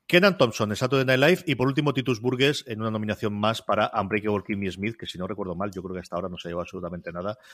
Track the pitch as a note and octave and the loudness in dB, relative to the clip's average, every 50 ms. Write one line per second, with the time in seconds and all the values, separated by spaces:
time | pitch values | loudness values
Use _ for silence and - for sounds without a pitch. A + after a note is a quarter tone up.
0 | _ - - F3 F#3+ G3+ F3+ - C3 A#2 - - A2+ G#2 G#2 - C3 B2 C#3 C3+ | _ 4 4 6 6 6 6 6 4 2 4 0 -2 0 0 -2 0 0 2 2
1 | C3 B2+ C3 B2+ C#3 D#3+ F#3 F3 - - C3+ A2+ B2+ C3+ C3+ D3+ D3 C#3+ C3+ C3+ | 4 4 4 6 6 6 4 4 2 -2 0 2 2 2 2 2 2 2 2 0
2 | A#2+ C3+ B2 G#2 A2+ B2+ B2+ B2 C3+ C#3+ D3 - - - A2 G#2+ A2 A2 A2 G#2+ | 0 0 0 0 0 -2 2 4 2 2 2 0 -4 -6 -6 -4 -2 -2 -2 -2
3 | G#2+ G#2+ G2+ - - G#2+ G#2 G#2 G#2 A2 A2+ - - - G2+ G#2 G#2+ - - A2 | -2 -2 -2 -2 -2 -4 -2 0 0 0 0 0 0 0 2 2 2 0 0 -2
4 | G2 F#2 G#2+ G#2+ G2+ G#2+ G#2 G2+ - - G#2 G2+ G2+ F#2+ F2 F#2+ G2 A2 A2+ - | -2 0 -2 -2 0 0 0 0 -2 -4 -4 -4 -4 -4 -4 -4 -6 -6 -6 -8
5 | F#2 - - E2+ F#2 F#2 G#2+ F2+ F2 F#2 E2+ F2 G2+ G#2 F#2 F#2+ F2 F#2 F#2 F2+ | -12 -12 -10 -8 -8 -8 -6 -6 -6 -6 -4 -4 -6 -6 -6 -8 -10 -8 -8 -10
6 | F2 - F2 F2 F#2 F#2 F2+ - - E2+ E2+ F2 E2+ - - F#2 F2+ E2+ F2+ F2 | -10 -6 -6 -6 -6 -6 -8 -8 -8 -8 -6 -6 -6 -8 -8 -10 -8 -8 -8 -8
7 | - E2+ E2+ F2 F2+ G2+ G#2+ - - - | -10 -10 -8 -6 -6 -6 -8 -8 -14 -20